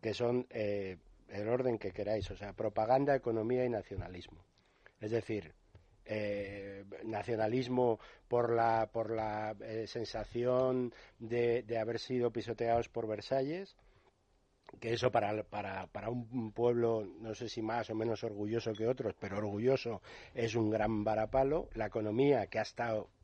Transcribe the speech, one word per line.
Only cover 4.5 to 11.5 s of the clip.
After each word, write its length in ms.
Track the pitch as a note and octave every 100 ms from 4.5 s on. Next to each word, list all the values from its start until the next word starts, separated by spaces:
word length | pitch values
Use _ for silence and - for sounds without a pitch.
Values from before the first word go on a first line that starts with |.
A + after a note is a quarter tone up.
| _ _ _ - _
Es 120 | G#2+
decir, 420 | A2+ - G#2+ E2 - _ - _ _ -
eh, 760 | G#2+ G#2 G2+ G2+ G2+ G2+ G2 G2 G2
nacionalismo 960 | A2+ G#2+ G#2 A2+ A2 B2+ B2 B2+ B2 A2 - - _
por 260 | A#2+ A#2+
la, 360 | A#2 A#2 A2+ A2
por 160 | A2+ G#2+
la, 460 | A2+ A2 G#2+ G#2+ G#2
eh, 260 | - A2 G#2+
sensación 1040 | B2 A2 A2+ G#2+ A#2+ A#2+ B2+ C3 B2+ B2 - - _
de, 460 | A2+ A#2+ A#2+